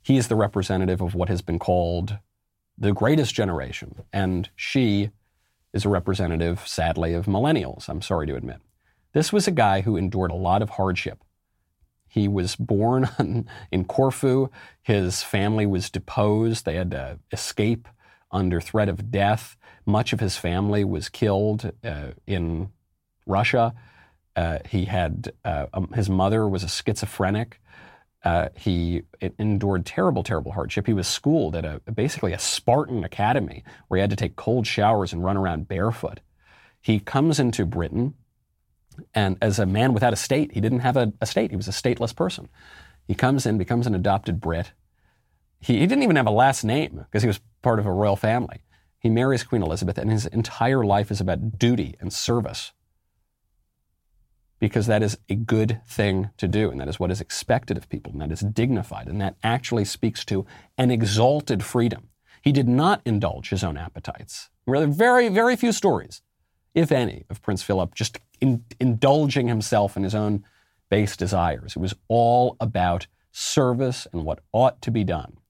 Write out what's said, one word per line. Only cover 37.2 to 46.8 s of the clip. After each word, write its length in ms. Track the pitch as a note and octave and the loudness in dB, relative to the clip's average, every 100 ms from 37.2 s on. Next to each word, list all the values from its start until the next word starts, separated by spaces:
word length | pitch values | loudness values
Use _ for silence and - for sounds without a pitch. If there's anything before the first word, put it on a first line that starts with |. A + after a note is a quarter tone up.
| D#3+ C#3+ | 2 4
into 260 | B2 A2+ F2 | 2 2 -2
Britain, 500 | E2 E2+ F2+ - - _ _ _ _ _ _ _ - - | -2 -2 -2 -4 -6 _ _ _ _ _ _ _ -20 -4
and 240 | A2 G2 F#2+ | 0 0 2
as 180 | A2 F#2+ | 0 2
a 60 | F#2 | 2
man 280 | G#2 C3 | 2 2
without 200 | A2 B2 | 4 2
a 40 | G#2+ | 2
state, 340 | - C3+ D3 | 0 0 0
he 80 | A2+ | 0
didn't 200 | A2+ B2 | 0 2
have 180 | C3 C#3 | 2 2
a, 160 | A2+ - | 0 -2
a 40 | G#2+ | -4
state. 260 | - A#2 | -2 -2
He 60 | G2+ | -4
was 120 | G#2+ | -6
a 20 | |
stateless 420 | - B2 A#2+ A#2 | -2 -2 0 -4
person. 360 | - F3+ - - _ - - - _ - | -2 -4 -4 -16 _ -20 -20 -20 _ -6
He 80 | G2 | 0
comes 300 | - C#3 B2 | 2 2 2
in, 120 | G#2 | 0
becomes 300 | F2+ A#2 A#2+ | 0 0 2
an 80 | G2 | 0
adopted 460 | G2+ G2 - E2+ | 2 0 0 -4
Brit. 320 | E2 E2 F2 _ _ _ _ _ _ _ _ _ | -2 -4 -4 _ _ _ _ _ _ _ _ _
He, 200 | - A2+ | 0 2
he 80 | F3 | 4
didn't 160 | C4+ | 4
even 140 | B3 D#3 | 4 4
have 100 | A2 | 4
a 40 | |
last 340 | G#2+ C3 B2+ G#2+ | 4 4 4 0
name 400 | C3+ | 0